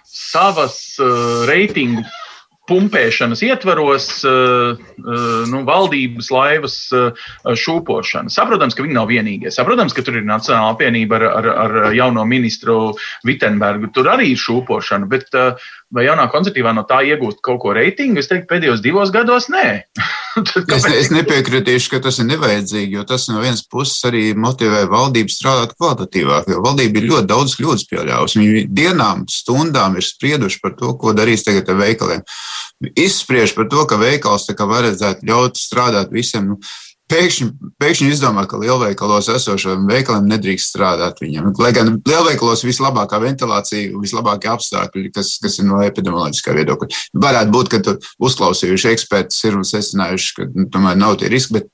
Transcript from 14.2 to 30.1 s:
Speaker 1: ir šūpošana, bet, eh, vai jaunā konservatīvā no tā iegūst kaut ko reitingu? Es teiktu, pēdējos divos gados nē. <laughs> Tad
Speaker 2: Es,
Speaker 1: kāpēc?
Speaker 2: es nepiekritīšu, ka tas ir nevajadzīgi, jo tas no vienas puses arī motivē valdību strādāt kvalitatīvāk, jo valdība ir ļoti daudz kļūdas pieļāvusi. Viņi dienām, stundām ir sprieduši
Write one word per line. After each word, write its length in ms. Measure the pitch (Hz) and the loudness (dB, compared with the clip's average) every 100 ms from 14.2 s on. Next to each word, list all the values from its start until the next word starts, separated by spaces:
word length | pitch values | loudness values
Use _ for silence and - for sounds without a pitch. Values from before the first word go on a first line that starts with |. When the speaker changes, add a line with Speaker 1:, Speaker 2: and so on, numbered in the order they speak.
| 180 | 2
Speaker 1:
ir 60 | 123 | 0
šūpošana, 680 | - 120 127 104 - 101 98 | 0 -2 -2 -4 -2 -4 -2
bet, 180 | 131 - | -4 0
eh, 200 | 127 127 120 - - _ | 0 0 0 -10 -20 _
vai 160 | 123 131 | 0 2
jaunā 220 | 160 120 | 2 2
konservatīvā 420 | 147 185 135 113 | 2 0 0 0
no 100 | 113 104 | 0 2
tā 160 | 131 | 2
iegūst 400 | 139 147 113 104 | 2 0 -2 -2
kaut 180 | 131 123 | -2 0
ko 100 | 107 | 0
reitingu? 480 | 104 160 196 277 180 | 2 2 0 0 0
Es 80 | 135 | 0
teiktu, 160 | 180 180 | -2 0
pēdējos 300 | 175 156 113 | 0 2 0
divos 260 | 117 190 202 | 2 2 2
gados 400 | 208 240 247 240 | 2 2 2 2
nē. 320 | 370 - 202 - - | 0 0 -2 -8 -6
<laughs> 340 | - - - | -6 -6 -6
Tad 400 | - - - 175 | -4 -2 -2 0
Speaker 2:
Es, 140 | 214 | 0
Speaker 1:
kāpēc? 100 | 151 | 2
Speaker 2:
es 140 | 151 135 | 2 2
nepiekritīšu, 800 | 156 165 143 127 131 123 127 - | 2 2 0 2 0 2 0 0
ka 80 | 135 | -2
tas 160 | 127 127 | -2 0
ir 60 | 117 | 0
nevajadzīgi, 640 | 156 131 104 95 107 101 | 0 0 0 -2 -4 -4
jo 80 | 101 104 | -6 -4
tas 180 | - - | -4 -2
no 120 | 107 | -2
vienas 220 | 127 113 - | -2 -4 -6
puses 320 | 120 131 - 123 | -4 -4 -2 -2
arī 240 | 117 107 104 | 0 0 0
motivē 460 | 120 127 110 104 95 | 0 0 2 2 2
valdību 460 | 107 135 117 104 | 2 2 0 0
strādāt 420 | - 135 127 113 | -2 0 0 -2
kvalitatīvāk, 720 | - 170 110 92 92 69 73 98 | -2 -2 -2 -4 -2 0 0 0
jo 80 | 90 | 0
valdība 380 | 120 139 117 107 | 0 2 2 2
ir 80 | 113 | 2
ļoti 160 | 156 98 | 2 2
daudz 300 | 113 139 - | 2 2 0
kļūdas 300 | 110 - - | 0 -2 -2
pieļāvusi. 480 | 85 78 62 - 110 | -6 -2 -2 0 4
Viņi 240 | 107 107 - | 4 4 0
dienām, 540 | 95 170 175 107 92 95 | 0 2 2 0 -2 -6
stundām 720 | - - 127 160 135 98 90 | -6 -2 0 0 2 0 0
ir 80 | |
sprieduši 540 | - | -4